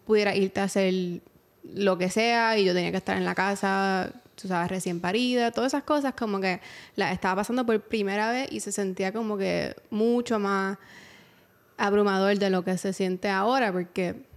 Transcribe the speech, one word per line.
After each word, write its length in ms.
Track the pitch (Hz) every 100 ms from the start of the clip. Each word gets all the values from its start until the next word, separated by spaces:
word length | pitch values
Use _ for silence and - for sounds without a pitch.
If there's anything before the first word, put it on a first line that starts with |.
| -
pudieras 300 | 214 208 196
irte 240 | 190 196
a 60 | 196
hacer 280 | 202 190 185 180 175 - _ _ _ -
lo 240 | - 196 180
que 140 | 185
sea 480 | 220 233 233 226 220
y 40 | 190
yo 100 | 180
tenía 160 | 170
que 60 | 185
estar 200 | - 190
en 80 | 180
la 80 |
casa, 800 | 180 196 202 196 196 196 185 - - - -
tú 120 | 190
sabes, 220 | 175 175
recién 300 | 185 180 170
parida, 500 | 180 220 247 247 233
todas 240 | 226 262
esas 100 | 285
cosas 300 | - 294 277
como 260 | - 220 196
que 220 | 190 180 - - - -
las 180 | 190
estaba 240 | 185 190 185
pasando 280 | 214 247 233
por 160 | 214
primera 500 | - 226 196 208 220
vez 200 | 247 269
y 80 | 214
se 120 | 202
sentía 400 | 202 196 185 190
como 240 | 214 220 208
que 400 | 190 175 92 - -
mucho 480 | 214 233 240 240 220
más 400 | 196 196 190 196 - - - - - _ _ _ _ -
abrumador 600 | 202 208 202 190 196 202
de 120 | 196
lo 140 | 185
que 140 | 185 180
se 160 | 196
siente 360 | 185 185 185 202
ahora 420 | 190 214 262 220
porque, 440 | 180 180 - 175 240 -